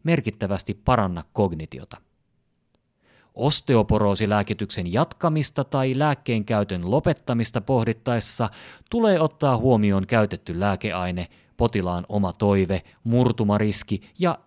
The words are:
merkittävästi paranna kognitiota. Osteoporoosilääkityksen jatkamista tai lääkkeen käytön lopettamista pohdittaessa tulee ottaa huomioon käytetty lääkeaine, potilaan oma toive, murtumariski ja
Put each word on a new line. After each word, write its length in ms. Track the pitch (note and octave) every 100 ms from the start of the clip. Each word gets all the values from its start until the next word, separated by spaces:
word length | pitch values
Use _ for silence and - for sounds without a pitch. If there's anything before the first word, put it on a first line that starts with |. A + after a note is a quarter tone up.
merkittävästi 720 | D#3+ E3 A2+ - G2 G2 - G2
paranna 400 | - A#2+ G2 E2+ -
kognitiota. 640 | - G2 D#2+ D#2 C2 - - _ _ _ _ _ _ _ _ _ _ _ _ _
Osteoporoosilääkityksen 1600 | - C3+ - - A#2 G#2 G#2+ G#2 G2 G#2 G#2 G2+ G#2 G2+ - F2
jatkamista 720 | G#2 E3 - E3+ D#3 C#3 -
tai 340 | C3 C#3 C3 C3
lääkkeen 460 | D3+ C3+ - A2+
käytön 460 | G#2 G#2+ G#2 F2+ F2
lopettamista 680 | C3+ - D3 - A#2 A2 -
pohdittaessa 880 | - A2+ A2+ A2 C3 A#2 - - A2 - - - -
tulee 300 | A#3 A3 F3
ottaa 360 | D#3+ - C#3+ A#2+
huomioon 500 | B2+ A2+ G#2 G2 F#2+
käytetty 540 | A2+ G#2 F2 - E2+
lääkeaine, 680 | G2+ F#2+ A2 F2 F2+ F2+ F2 _ _ -
potilaan 500 | A2+ G#2 F2+ F2 F2
oma 240 | G#2 F#2+
toive, 500 | - G2+ G2 F2+ F#2 - _
murtumariski 1000 | A#2 A#2+ B2 A2 G#2 G#2 G#2+ G2+ - G2 - -
ja 200 | F3+ -